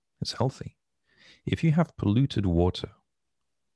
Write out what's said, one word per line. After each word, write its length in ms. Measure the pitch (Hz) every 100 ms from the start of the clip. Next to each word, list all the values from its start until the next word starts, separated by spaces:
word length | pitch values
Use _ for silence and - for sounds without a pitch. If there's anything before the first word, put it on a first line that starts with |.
| _ -
it's 120 | -
healthy. 440 | - 131 - - _ _ _ _ _ - _ -
If 160 | -
you 80 | 165
have 260 | 156 160 -
polluted 500 | 101 110 139 - 98
water, 440 | 85 90 - - _ _ _ _ _ _ _ _